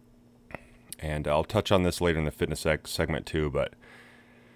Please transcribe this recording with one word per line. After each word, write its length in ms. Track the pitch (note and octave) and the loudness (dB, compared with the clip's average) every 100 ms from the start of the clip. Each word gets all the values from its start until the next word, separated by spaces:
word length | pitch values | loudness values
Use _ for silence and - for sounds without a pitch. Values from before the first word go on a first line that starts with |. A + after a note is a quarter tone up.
| _ - - _ - - - - - - | _ -20 -20 _ -18 -18 -18 -20 -20 -10
and 300 | D#2+ D2+ D2 | -6 -4 0
I'll 160 | D2+ | 0
touch 260 | E2 G#2+ - | 2 0 4
on 120 | G2 | 4
this 180 | F2+ - | 4 2
later 180 | F2 D#2+ | 2 2
in 60 | |
the 60 | D2+ | 0
fitness 340 | - E2+ D2+ | -2 -4 -2
seg-, 220 | E2 D#2 - | 0 -2 -2
segment 400 | - D#2+ D2 - | -4 -2 -2 -4
too, 240 | D#2+ D2+ | -2 0
but, 240 | C2+ C2+ - - - - - - - - | 0 -4 -6 -20 -20 -20 -20 -20 -20 -20